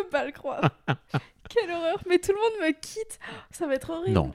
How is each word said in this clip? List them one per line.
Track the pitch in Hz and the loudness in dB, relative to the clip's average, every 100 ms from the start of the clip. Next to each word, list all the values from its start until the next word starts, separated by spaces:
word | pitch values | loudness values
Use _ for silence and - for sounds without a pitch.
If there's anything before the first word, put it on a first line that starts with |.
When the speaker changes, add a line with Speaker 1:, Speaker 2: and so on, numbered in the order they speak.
Speaker 1:
peux | 370 | 0
pas | 285 254 | -2 -2
le | |
croire. | - 277 - 143 - - | -6 -8 2 2 2 -4
Speaker 2:
<laughs> | 131 _ 139 - _ - | -4 _ -6 -6 _ -2
Speaker 1:
Quelle | 466 349 | -2 0
horreur. | 339 330 392 370 | -2 0 -2 2
Mais | 349 | 2
tout | 381 | 4
le | 403 | 2
monde | 453 427 320 | 2 2 0
me | |
quitte. | 311 - 427 440 - - - - | 0 -6 -10 -10 -12 -14 -14 -16
Ça | - 311 | -6 -2
va | 262 | -2
être | 311 | -2
horrible. | 330 370 90 | -4 4 4
Speaker 2:
Non, | 69 | 4